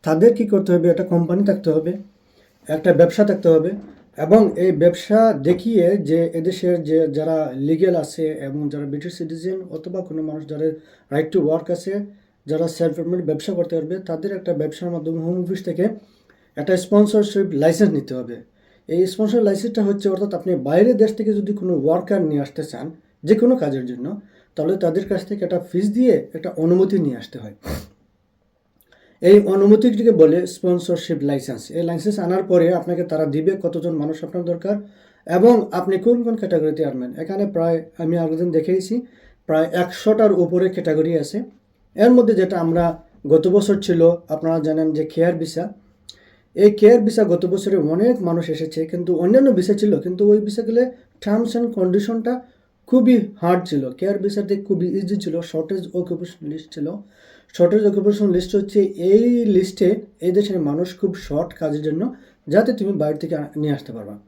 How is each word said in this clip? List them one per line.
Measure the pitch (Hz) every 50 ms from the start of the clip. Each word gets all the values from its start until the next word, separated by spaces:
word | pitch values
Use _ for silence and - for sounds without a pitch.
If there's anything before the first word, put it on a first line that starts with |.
| _
তাদের | 160 160 160 196 240 233 -
কি | 226 202
করতে | 214 190 190 - 175
হবে? | 175 165 175 165
একটা | 160 180 -
কোম্পানি | 175 170 170 160 175 196 202 202
থাকতে | 185 - - 165 156
হবে, | 156 156 170 180 - - - _ _ _ _ _ _ _ _ _ _ _ -
একটা | 156 160 160 185 147 135
ব্যবসা | 175 170 - - 208 202
থাকতে | 202 - - 170 160
হবে, | 156 156 180 208 - - - - _ _ _ _ - 151
এবং | 156 196 226 214 180 - - 180
এই | 185 170 143
ব্যবসা | 165 175 - - - - 208 220 226 226 196 139 135 156
দেখিয়ে | 180 180 - 226 226 202 170 175 202 196 160 139
যে | 160 165 170 165 165 165
এদেশের | 160 180 185 180 - 180 175 165 156 147
যে | 156 160 160 151 139 147
যারা | 151 160 160 156 156 139 127 135 139 147
লিগ্যাল | 160 160 190 185 175 165 147
আছে | - - - 160 156 156 156 139
এবং | 135 135 151 151 143
যারা | 143 143 147 139
ব্রিটিশ | 139 147 151 175 170 -
সিটিজেন | 170 156 165 165 165 185 190 190 185 180 156
অথবা | 160 - 185 175 185 180 -
কোনো | 156 160 156 156
মানুষ | 151 156 147 139
যারা | 151 147 156 160 156 156 _ _ _ _ _ _
right | 139 147 160 156 -
to | 190 147 151
work | 156 160 156 - 175
আছে, | 170 - 190 196 208 202 202 - _ _ _ _ _ _ 139
যারা | 156 156 170 160 165 -
সেলফ | 170 160 147 175
এমপ্লয়েড | 160 165 180 180 160 143
ব্যবসা | 151 151 - - 185 175
করতে | 170 - 170
পারবে, | 165 151 156 180 185 - -
তাদের | 165 151 165 196 202 180
একটা | 180 180 170 147
ব্যবসার | 156 151 - - 180 175 170
মাধ্যমে | 160 156 160 165 160 160
হোম | 165 180 180 180
অফিস | 170 190 185 - 180
থেকে | 160 160 185 220 220 - _ _ _ _ _ _ _ _ _ _ _ -
একটা | 143 196 185 180 180
স্পন্সরশিপ | - 208 202 208 208 214 214 208 208 - 196 190 170 165 139
লাইসেন্স | 151 165 160 165 214 170 156 139
নিতে | 131 - 131 127
হবে। | 123 117 120 113 - _ _ _ _ _ _ _ _ - 160
এই | 175 185 185
স্পন্সর | - - 214 208 220 240 214 202
লাইসেন্সটা | 196 196 - 226 - 220 208 196
হচ্ছে, | 202 202 - 202 190
অর্থাৎ | 185 208 202 202 170
আপনি | - 185 175 143 127 139
বাইরের | 151 175 214 247 240 202
দেশ | 220 214 214 -
থেকে | 214 214 208 202
যদি | 196 196 208 202
কোনো | 185 185 175 147 131
ওয়ার্কার | 156 165 180 180 - 208 190 175 156
নিয়ে | 151 143 139
আসতে | 135 - - 147 -
চান | - - 131 160 165 _ _ _ _ _ - 151
যে | 214 208
কোনো | 233 247 254 254
কাজের | 160 143 135 135 123 123
জন্য, | 123 123 123 156 208 202 - _ _ _ _ _ _
তাহলে | - 151 160 196 196 185
তাদের | 165 160 190 190 -
কাছ | 202 180 - -
থেকে | 208 202 185
একটা | - 185 175 175 -
ফিস | - 180 202 208 208
দিয়ে | 240 254 247 185 - - - -
একটা | 160 - 180 - - 156
অনুমতি | 165 175 185 190 190 202 185 160
নিয়ে | 143 123 110
আসতে | 101 - - 120
হয়। | 110 104 104 _ _ - 73 73 - - _ _ _ _ _ _ _ _ _ _ _ _ _ _ _ _ _ _ _ _ _ _ _ _ _ _ - 180
এই | 202 208 202 185 190
অনুমতিটিকে | 196 196 202 214 214 226 247 214 208 233 233 208 165
বলে | 160 156 160 180 180 180 -
স্পন্সরশিপ | - - 180 180 175 170 - 175 160 - - 165 135 143 143
লাইসেন্স। | 143 135 - - 123 104 - - - 165
এই | 170 165
লাইসেন্স | 170 160 170 208 202 208 175
আনার | 170 185 185 190 -
পরে | 180 175 165 170 180 170
আপনাকে | 180 175 175 170 175 175
তারা | 160 156 156 147 139
দিবে | 156 156 190 190 190 196
কতজন | 170 170 170 160 175 165 156
মানুষ | 147 156 156 - 170
আপনার | 160 - 180 175 170
দরকার | 170 170 - 190 208 208 202 - _ _ _ _ _ _ _ - 165 180
এবং | 196 233 247 220 196 - - 180
আপনি | 180 190 190 185 190
কোন | 226 240 240 233
কোন | 233 226 208
ক্যাটাগরিতে | 202 180 180 160 156 156 151 143 156 143
আনবেন। | 127 127 123 123 - -
এখানে | 156 160 190 196 202 202 -
প্রায় | 170 165 170 165 160 160 160 _ -
আমি | 165 160 170 170
আগের | 165 156 160 160
দিন | 175 175 160
দেখেইছি, | 160 156 - 185 190 185 185 214 247 247 - _ _ _ - _ _ _
প্রায় | - 160 156 160 165 165 180
একশোটার | 175 180 - - - 214 220 220 220 208 190 170 175
উপরে | 165 175 180 190 185 185
ক্যাটাগরি | 180 160 165 156 156 156 165 170 160 143
আছে। | - - 214 254 - _ _ _ _ _ _ _ _ _ 170 208
এর | 240 247
মধ্যে | 247 226 208 - 185
যেটা | 185 180 - 175 165
আমরা | 165 165 175 170 170 165 - _ _ _ _ _ 143
গত | 151 160 160 185 185
বছর | 202 202 208 196 - -
ছিল, | - 170 165 165 170 175 170 - _ 156
আপনারা | 156 - 160 165 165 147 156
জানেন | 156 156 160 156 147
যে | 151 156 156
কেয়ার | - 165 165 175 165 165
ভিসা। | 160 160 - 160 175 208 - _ _ _ _ _ _ - - _ _ _ _ _ _ _ _ -
এই | 202 208 208 208
কেয়ার | 214 214 240 233 208
ভিসা | 208 - 226 214 175
গত | 170 170 - 175
বছরে | 185 190 - 202 196 185 147 151 160
অনেক | 180 214 247 247 - 190 170
মানুষ | 170 170 165 160 156
এসেছে, | 156 160 160 - 160 160 160
কিন্তু | - 175 175 175 175 156
অন্যান্য | 175 185 226 262 277 277 220 180
ভিসা | 180 190 202 202
ছিল, | 214 208 185 143 -
কিন্তু | 180 185 185 208 208
ওই | 208 214 208
ভিসাগুলো | 208 202 233 220 226 226 240 254 254 254 - _ _ _ _ -
terms | 202 208 226 233 226 -
and | 233 240 226 233
কন্ডিশনটা | 208 185 185 180 208 202 220 226 226 220 240 247 254 - _ _ _ _ _ _ _ _ -
খুবই | 247 254 226 247 247 220 - - - -
হার্ড | 170 175 185 180 180 -
ছিল। | 156 139 131 127 127 -
কেয়ার | 185 196 202 196 190
ভিসাতে | 202 202 208 196 - 202 202 -
খুবই | - 196 165 175 180 - 196
ইজি | 202 175 208 196 -
ছিল, | 175 160 170 170 -
শর্টেজ | - 160 156 160 190 190 175 - - 180
অকুপেশন | 175 - 175 170 180 175 - _ 160 147
লিস্ট | 151 156 - _ -
ছিল। | 156 147 156 190 208 - _ _ _ _ _ _ _ _ _ _
শর্টেজ | - 175 175 208 214 214 208
অকুপেশন | 190 202 190 208 208 208 208 196 175
লিস্ট | 180 175 - - 202
হচ্ছে | 202 196 - 208 190 185 - - 170 185
এই | 202 220 233 240 240 240 233 208 196
লিস্টে | 180 190 185 - - 202 180 214 - - - _ _ 160
এই | 180 180 202
দেশের | 208 208 190 175 156 143
মানুষ | 143 160 180 180 - -
খুব | - 190 190 - -
শর্ট | - 143 147 175 165 - -
কাজের | 165 151 147 151 151
জন্য, | 156 156 160 202 262 - - - _ _ _ _ -
যাতে | 147 202 233 254 220 -
তুমি | 202 196 196 151
বাইরে | 151 151 151 151
থেকে | - 156 165 151
আ-, | 147 147 - 151
নিয়ে | 151 151 143 139
আসতে | - - 117
পারবা। | 113 104 101 107 104 _